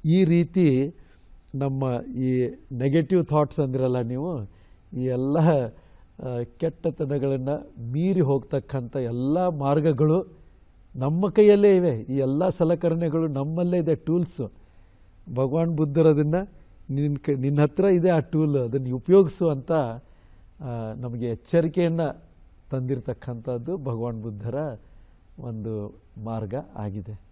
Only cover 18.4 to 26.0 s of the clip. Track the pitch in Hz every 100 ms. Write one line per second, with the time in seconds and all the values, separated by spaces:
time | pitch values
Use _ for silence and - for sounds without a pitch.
18.4 | 156 143 120 135 127 127 - 190 175 -
19.4 | 170 139 127 160 123 117 - - - -
20.4 | - - 135 117 110 110 123 120 120 113
21.4 | - 170 165 165 170 165 151 - - _
22.4 | - - - 135 127 135 117 120 - 117
23.4 | 113 120 120 180 131 117 120 113 110 104
24.4 | 110 131 151 117 - - - - _ -
25.4 | 123 110 107 110 104 -